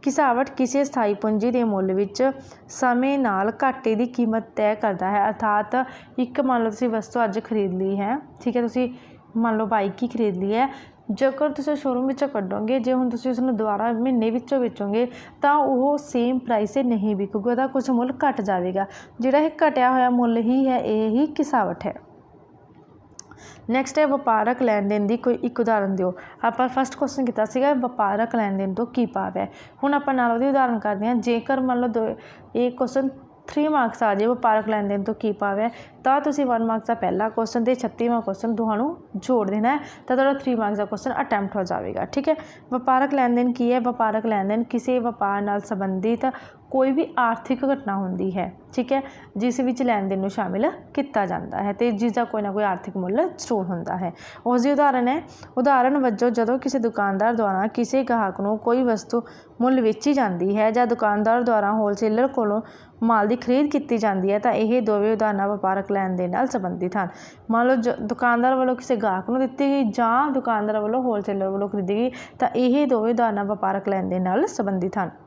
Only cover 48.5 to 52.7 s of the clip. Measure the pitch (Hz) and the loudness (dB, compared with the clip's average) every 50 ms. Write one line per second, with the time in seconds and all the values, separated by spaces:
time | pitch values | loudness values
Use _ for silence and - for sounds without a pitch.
48.5 | - - - - - - 240 247 277 269 269 - - - - - - 190 214 247 | -8 -14 -20 -8 -4 -4 -2 0 0 -2 -2 -4 -14 -18 -20 -12 -6 -2 -2 -2
49.5 | 240 247 262 247 254 247 269 247 226 208 196 196 196 196 190 196 196 - 208 185 | 0 0 0 -2 0 0 0 0 2 0 0 -2 -2 -2 -2 -2 -2 -4 -4 -2
50.5 | 185 196 233 320 - - - - - - 277 285 - 226 196 175 180 165 175 - | -2 0 0 0 -2 -4 -16 -8 -4 -4 -4 -2 0 -2 0 0 -2 -6 -6 -6
51.5 | - 196 202 202 202 - 233 240 220 196 233 240 202 247 233 226 - 220 208 202 | -6 -4 -2 -4 -2 0 0 0 2 2 0 0 0 0 -2 -2 -2 -4 -4 -2
52.5 | 190 208 208 202 | -2 0 0 0